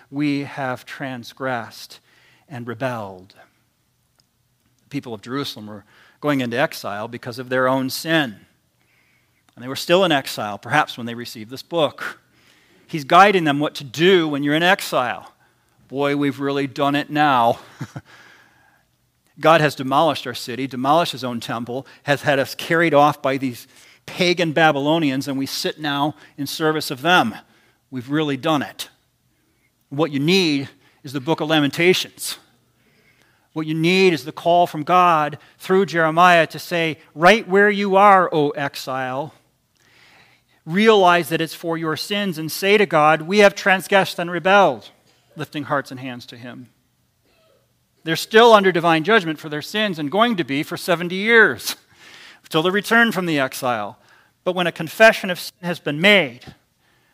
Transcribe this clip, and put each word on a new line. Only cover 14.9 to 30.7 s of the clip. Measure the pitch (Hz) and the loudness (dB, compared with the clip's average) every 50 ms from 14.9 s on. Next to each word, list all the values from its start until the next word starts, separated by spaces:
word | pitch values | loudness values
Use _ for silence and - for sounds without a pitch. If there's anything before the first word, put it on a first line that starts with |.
| 175 143 123 117 95 87 - - _ _ _ _ _ _ _ _ _ _ _ _ | -2 -2 -2 -2 -6 -8 -12 -18 _ _ _ _ _ _ _ _ _ _ _ _
Boy, | 127 135 143 143 143 | -6 -2 -2 0 0
we've | 143 143 139 131 131 | 0 0 -2 -2 -4
really | 139 139 139 139 143 | -4 -4 -2 -2 -4
done | 135 113 151 143 143 143 | -4 -4 -2 -2 0 0
it | 143 143 - | -2 -4 -4
now. | 147 147 151 147 135 123 117 117 120 - - - - - - - - | 0 2 2 4 4 4 2 2 0 -2 -8 -18 -16 -16 -16 -14 -14
<laughs> | 131 - _ - - - - - _ _ _ _ _ _ _ _ _ _ _ _ _ _ _ _ _ _ _ _ - | -18 -20 _ -20 -20 -20 -20 -20 _ _ _ _ _ _ _ _ _ _ _ _ _ _ _ _ _ _ _ _ 0
God | 143 156 165 160 | 4 4 6 6
has | 156 143 - | 4 2 0
demolished | - 135 131 135 143 165 156 131 - - | -4 -4 -2 2 2 2 2 0 -2 -6
our | 131 113 | -10 -10
city, | - - 127 117 120 135 | -10 -10 -10 -8 -8 -8
demolished | 131 135 123 127 139 151 170 170 - | -8 -6 -4 0 2 2 2 2 0
his | - 117 127 | -4 -8 -8
own | 127 120 113 | -8 -8 -8
temple, | - - 123 113 123 123 120 135 139 - - _ _ | -8 -8 -8 -8 -8 -8 -10 -10 -12 -14 -20 _ _
has | 143 143 127 | -2 -2 0
had | - 151 139 135 | 0 0 0 0
us | 127 - - | 0 -4 -6
carried | - - - 170 165 170 165 147 | -10 -4 -2 0 0 2 4 4
off | 139 143 151 147 - | 4 4 4 2 0
by | - 135 135 | -4 -4 -4
these | 135 135 131 117 - - _ _ _ - _ _ _ _ | -4 -4 -6 -8 -10 -16 _ _ _ -20 _ _ _ _
pagan | - - - 185 175 175 175 175 160 | -12 -6 -2 0 0 0 0 -2 -2
Babylonians, | 135 165 160 160 143 139 139 147 160 170 160 139 131 139 127 | 2 2 2 4 2 2 0 0 0 0 0 0 -2 -2 -4
and | 143 135 135 | -6 -6 -6
we | 135 | -6
sit | 131 - - - 185 - 156 | -6 -6 -6 -8 -8 -8 -8
now | 151 147 143 143 147 156 147 - - - _ | -6 -6 -4 -2 -2 -4 -4 -8 -16 -20 _
in | - 139 | -12 -10
service | - - - 160 156 156 156 - - | -10 -6 -2 0 0 0 -2 -4 -8
of | 156 123 | -8 -4
them. | 135 170 180 170 131 110 98 - - _ _ _ _ _ _ _ _ _ | 0 2 4 4 4 0 -4 -10 -16 _ _ _ _ _ _ _ _ _
We've | 131 127 113 131 | -14 -14 -8 -4
really | 147 156 156 143 139 | -4 -2 -2 -2 -4
done | 127 117 160 156 139 | -4 -2 0 0 0
it. | 107 98 - - - - _ _ _ _ _ _ _ _ _ _ _ _ _ _ _ _ _ _ _ _ | -2 -6 -10 -14 -18 -18 _ _ _ _ _ _ _ _ _ _ _ _ _ _ _ _ _ _ _ _
What | 139 143 165 156 | -4 -4 -2 -2
you | 147 135 | -2 -2
need | 143 160 185 196 180 160 143 139 135 - | 0 2 2 2 2 2 0 -2 -4 -8